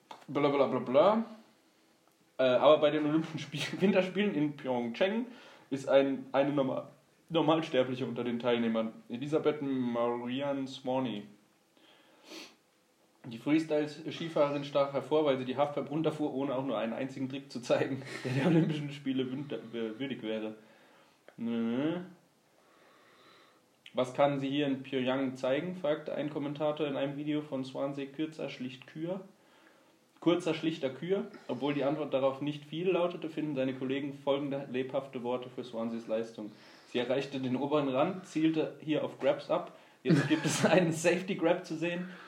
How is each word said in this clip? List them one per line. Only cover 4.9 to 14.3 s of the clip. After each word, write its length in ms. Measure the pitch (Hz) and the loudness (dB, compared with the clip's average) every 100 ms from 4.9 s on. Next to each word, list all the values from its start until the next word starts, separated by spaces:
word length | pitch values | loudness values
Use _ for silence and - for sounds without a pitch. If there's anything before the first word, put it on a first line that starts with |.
| 117 190 226 247 - - - - | 0 0 0 -4 -10 -20 -20 -8
ist 180 | 135 127 | -4 4
ein, 380 | 135 139 131 - | 6 6 0 0
eine 180 | 135 143 | 0 2
Norma-, 380 | 143 127 - - - _ _ - | 2 0 -2 -8 -16 _ _ -2
Normalsterbliche 760 | 165 151 160 156 127 127 127 117 | 2 4 2 2 2 2 0 -4
unter 180 | 117 120 | -2 -2
den 140 | 117 | 0
Teilnehmern. 520 | 123 117 117 113 113 - - | 2 2 2 2 -2 -6 -10
Elisabeth 520 | 120 139 156 151 147 | -8 -2 2 2 0
Marianne 1080 | 139 131 120 117 120 120 123 131 143 139 131 | 0 0 0 2 0 0 -4 -4 -2 -2 -6
Swaney. 560 | - 127 131 123 104 104 - _ _ _ _ _ - _ _ - - - _ _ _ _ _ _ _ 127 | -6 -2 -2 -2 -4 -10 -18 _ _ _ _ _ -20 _ _ -18 -18 -18 _ _ _ _ _ _ _ -14
Die 120 | 113 | -8
Freestyle-Skifahrerin 1200 | 143 156 156 151 147 - 143 - 165 | 2 2 4 0 0 -6 -10 -6 -2